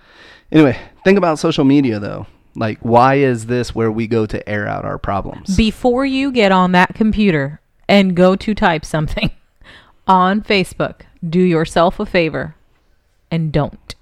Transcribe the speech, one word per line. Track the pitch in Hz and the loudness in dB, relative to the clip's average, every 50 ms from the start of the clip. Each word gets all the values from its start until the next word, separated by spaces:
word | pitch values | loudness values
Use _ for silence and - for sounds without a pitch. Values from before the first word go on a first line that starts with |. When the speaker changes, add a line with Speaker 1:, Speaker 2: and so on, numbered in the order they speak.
| _ _ _ - - - - - _ _ | _ _ _ -20 -20 -20 -20 -20 _ _
Speaker 1:
Anyway, | - 156 151 131 113 - - - _ _ - | 4 4 4 4 2 -2 -10 -18 _ _ 0
think | 190 196 202 | 2 2 4
about | 180 165 156 - | 2 0 -2 0
social | - 165 156 170 139 | -2 -2 0 2 2
media | 135 139 147 139 120 107 104 | 4 4 4 2 0 -2 -4
though. | 101 101 101 98 98 - _ _ _ _ _ | -8 -10 -10 -12 -14 -16 _ _ _ _ _
Like, | - 113 107 107 - | -6 -6 -6 -6 -6
why | - 113 117 117 127 135 135 | -2 2 4 4 4 4 4
is | 143 139 131 123 113 110 | 2 2 0 0 -2 -4
this | 113 123 123 117 - - | -4 -4 -4 -4 -4 -4
where | 113 113 113 | -2 -2 -2
we | 110 113 117 | -2 -4 -4
go | 107 117 113 107 | -2 0 -2 -2
to | 104 - 101 - 104 | -2 -4 -8 -6 -6
air | 107 104 101 | -6 -6 -6
out | 107 101 95 95 | -6 -6 -6 -8
our | 101 98 - | -8 -8 -8
problems? | - - 101 95 - - - - - - 190 | -6 -4 -4 -4 -6 -8 -12 -12 -8 -2 0
Speaker 2:
Before | 208 226 214 - - - 247 240 262 277 | 0 0 0 -2 0 0 0 0 0 -2
you | 277 262 269 277 277 | -2 -2 -2 -4 -2
get | 254 240 208 190 | 0 2 4 4
on | 190 185 180 180 | 4 4 4 4
that | 180 180 185 - - | 4 2 2 2 0
computer | - 220 220 - 208 214 196 160 147 135 143 151 - _ _ _ _ _ - | 0 0 0 2 2 2 2 2 0 -2 -4 -8 -12 _ _ _ _ _ 2
and | 196 202 196 190 175 | 2 4 4 2 2
go | 175 180 185 190 | 4 4 4 4
to | 190 - 220 208 | 0 -2 -6 -2
type | - 214 180 165 156 - | 0 0 0 0 -2 -4
something | - - 156 156 - - 208 220 - - - _ _ _ _ - - | -4 -4 -4 -4 -4 -4 -4 -4 -6 -6 -10 _ _ _ _ -20 -20
<laughs> | - - _ _ _ _ _ | -20 -20 _ _ _ _ _
on | - 190 185 185 185 202 214 | 2 2 4 4 2 0 -2
Facebook, | 208 - 214 190 175 - - - 156 - - - - _ _ _ 180 165 | -2 0 0 0 0 -2 -4 -6 -6 -6 -6 -14 -20 _ _ _ -8 -2
do | 156 185 | 0 2
yourself | 185 180 165 156 165 - - 180 165 185 - - | 2 2 2 0 -2 0 0 2 2 2 0 -4
a | 208 | -6
favor | - - 180 165 151 143 135 143 156 - _ _ _ _ _ _ _ _ _ _ _ _ _ _ _ | -2 0 0 0 0 -4 -6 -8 -10 -12 _ _ _ _ _ _ _ _ _ _ _ _ _ _ _
and | 165 165 160 156 | -6 -4 -4 -2
don't. | 143 151 139 120 - - _ - - - | -2 -2 -2 -2 -8 -14 _ -20 -20 -10